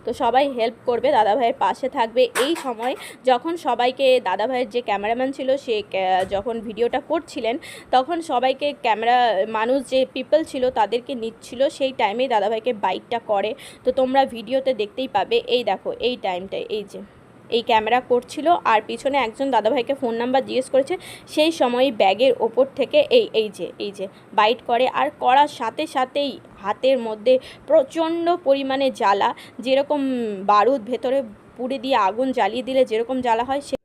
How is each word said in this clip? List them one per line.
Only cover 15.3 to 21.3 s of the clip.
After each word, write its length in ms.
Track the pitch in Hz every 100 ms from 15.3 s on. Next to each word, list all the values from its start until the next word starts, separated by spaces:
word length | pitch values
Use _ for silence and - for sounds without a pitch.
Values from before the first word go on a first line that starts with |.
| 233 -
এই 140 | 247
দেখো 260 | 220 190 - -
এই 160 | 226 247 196
টাইমটায়, 420 | 180 190 185 -
এই 160 | 214 202
যে 80 | 190 202 - - - -
এই 140 | 240
ক্যামেরা 360 | 220 226 214 240
করছিল 460 | 254 247 240 - 294 349 -
আর 140 | 220
পিছনে 360 | 214 233 277 277
একজন 300 | 233 214 277
দাদাভাইকে 420 | 240 214 277 240 277
ফোন 180 | 247 226
নাম্বার 240 | 240 262 214
জিজ্ঞেস 220 | 226 254
করেছে, 260 | 262 269 370 - -
সেই 240 | -